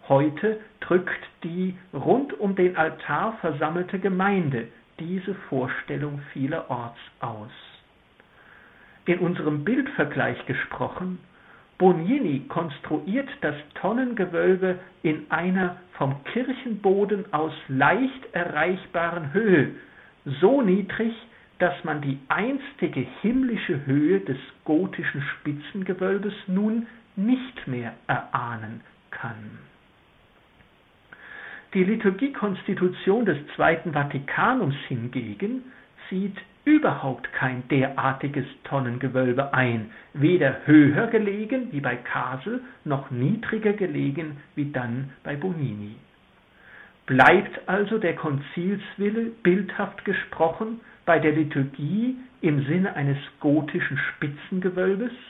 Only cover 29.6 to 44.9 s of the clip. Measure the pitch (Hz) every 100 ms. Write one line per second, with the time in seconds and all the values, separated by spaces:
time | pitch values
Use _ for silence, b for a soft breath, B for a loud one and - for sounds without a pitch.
29.6 | - _ _ _ _ _ _ _ _ _
30.6 | - _ _ _ _ B B B B B
31.6 | B 190 185 226 202 185 277 - 208 185
32.6 | - 185 180 180 - 214 214 143 - -
33.6 | 151 165 175 147 143 139 143 - 202 262
34.6 | 156 139 - 123 120 127 110 101 202 262
35.6 | B B B - - 190 196 202 - _
36.6 | 294 302 226 143 135 123 - - 131 127
37.6 | - 139 131 131 127 135 139 143 - -
38.6 | - 139 123 120 131 127 127 123 117 131
39.6 | 127 117 107 B B - 151 175 139 -
40.6 | - 151 143 151 226 220 202 202 214 262
41.6 | 240 143 135 123 - 135 127 131 208 254
42.6 | B B 151 139 - 120 139 226 - 220
43.6 | 214 208 175 143 139 139 156 143 B -
44.6 | 143 139 120